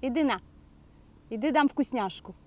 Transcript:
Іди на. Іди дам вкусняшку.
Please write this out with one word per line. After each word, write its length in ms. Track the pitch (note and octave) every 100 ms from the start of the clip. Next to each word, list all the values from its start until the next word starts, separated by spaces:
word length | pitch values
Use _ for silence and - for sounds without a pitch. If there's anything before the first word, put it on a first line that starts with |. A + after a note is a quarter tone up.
Іди 220 | C4 B3+
на. 160 | D4 F#3+ - - - - - - - - -
Іди 220 | A3+ C4+
дам 160 | D4+ C#4+
вкусняшку. 640 | - C#4+ B3+ G3 - - F#3